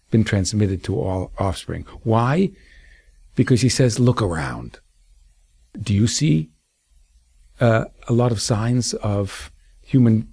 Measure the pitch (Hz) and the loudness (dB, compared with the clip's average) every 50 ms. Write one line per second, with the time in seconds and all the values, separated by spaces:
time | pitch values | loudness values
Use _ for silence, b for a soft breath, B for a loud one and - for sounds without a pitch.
0 | _ - - 113 107 - - 101 92 - - 104 107 95 95 90 - - 95 - | _ 0 2 2 2 2 0 0 0 0 0 0 0 0 -2 -4 -4 -4 -4 -4
1 | 90 95 92 92 90 - - - 98 98 92 - - - 82 85 85 - - - | -4 -4 -4 -4 -6 -6 -6 -4 -4 -4 -4 -6 -8 -10 -10 -10 -12 -14 -16 -8
2 | - 113 110 113 117 127 143 180 196 180 b b b b b b b b b b | -2 0 0 2 2 2 0 0 0 -2 b b b b b b b b b b
3 | b b b b b _ _ - 113 - 127 110 123 123 - - 131 123 107 123 | b b b b b _ _ -2 2 2 2 2 2 2 2 2 2 2 2 2
4 | 123 123 120 - - 85 85 82 71 64 62 58 60 57 - - _ _ _ _ | 2 2 2 0 -2 -4 -4 -4 -6 -6 -8 -10 -12 -16 -18 -20 _ _ _ _
5 | _ _ _ _ _ _ _ _ _ _ _ _ _ _ - - 104 - 101 98 | _ _ _ _ _ _ _ _ _ _ _ _ _ _ -16 -10 -4 0 2 2
6 | 113 117 - - 147 151 151 156 78 - _ _ _ _ _ _ _ _ _ _ | 2 2 0 0 0 2 2 0 -2 -4 _ _ _ _ _ _ _ _ _ _
7 | _ _ _ _ _ _ _ _ _ _ _ - 127 117 110 113 - - - - | _ _ _ _ _ _ _ _ _ _ _ 0 2 2 2 2 0 -4 -10 -12
8 | - - 123 113 120 123 120 101 - - 110 104 110 120 123 127 117 - - - | -6 -2 0 2 2 2 0 -2 -2 -2 -2 -2 0 0 0 0 -2 -2 -4 -4
9 | - 107 101 101 101 98 - - - - - _ _ _ _ _ _ - - 135 | -4 -2 -2 -2 -2 -4 -6 -12 -16 -18 -20 _ _ _ _ _ _ 0 4 4
10 | 123 117 110 110 113 - | 6 6 4 2 0 -4